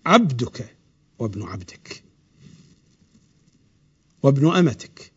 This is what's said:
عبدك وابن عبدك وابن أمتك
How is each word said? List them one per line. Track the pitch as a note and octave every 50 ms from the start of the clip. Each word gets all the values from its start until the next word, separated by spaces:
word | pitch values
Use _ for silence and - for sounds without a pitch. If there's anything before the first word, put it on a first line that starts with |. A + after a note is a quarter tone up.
| _
عبدك | D3+ F#3 A#3 A#3 D#3+ B2+ A#2 A#2+ - - - A#2+ - _ _ _ _ _ _ _ _ _ _
وابن | A#2+ G#2+ G2 F#2+
عبدك | G2 F2 F#2+ G2 F#2 - - - _ - - - _ _ _ _ _ _ _ _ - - - - _ _ _ _ _ _ _ _ _ _ _ _ _ _ _ _ _ _ _ _ _ _ _ _ _ _ _ _ _ _ _ _
وابن | - C#3 C#3 C3+ C#3 D#3+ F3
أمتك | F#3 F3 D3 G#2+ - - - _ - - - _